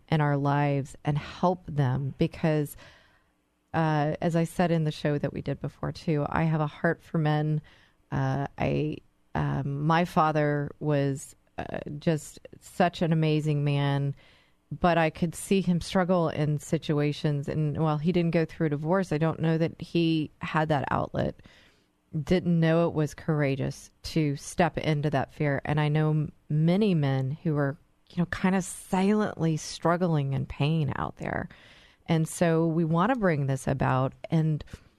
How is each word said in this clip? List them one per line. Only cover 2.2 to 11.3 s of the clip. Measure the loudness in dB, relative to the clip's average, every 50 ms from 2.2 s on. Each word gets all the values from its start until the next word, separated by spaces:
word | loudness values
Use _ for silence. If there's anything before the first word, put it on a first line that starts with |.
| -2 -2 0 -2 0 0 2 2 0 -4 -8 -18 -20 -20 -20 -20 _ _ _ _ _ _ _ _ _ _ _ _ _ _ -2
uh, | 0 0 2 2 0 0 0 -2 -2
as | -2 0 2
I | 0 0
said | 0 0 0 2 2
in | 4 2 2
the | 0
show | -2 -2 -2 0 0
that | 0 -2 -4 -4
we | -6
did | -6 -6 -6 -6
before | -6 -10 -8 -8 -8 -8
too, | -8 -6 -2 -2 0 0 0 0
I | 0 0 2
have | 2 2 0
a | 0
heart | -2 -4 -2 0 0 0 -2 -6
for | -4 -2
men. | 0 2 2 2 2 2 0 0 -2 -4 -8 -20 _ _ _ _ _ _ -6
Uh, | -4 -2 -2 0 -2 -2 -4 -6 -4
I, | -4 -2 -2 0 -2 -2 -4 -6 -10 _ _ _ _ _ _ -4
um, | -4 -2 -2 -2 -2 -4 -4 -4 -2 0
my | 2 2 2 2
father | 2 2 2 2 4 2 2 2 2 0 0 -4 -6 -8 -6
was, | -2 0 0 2 2 0 -2 -4 -8 -16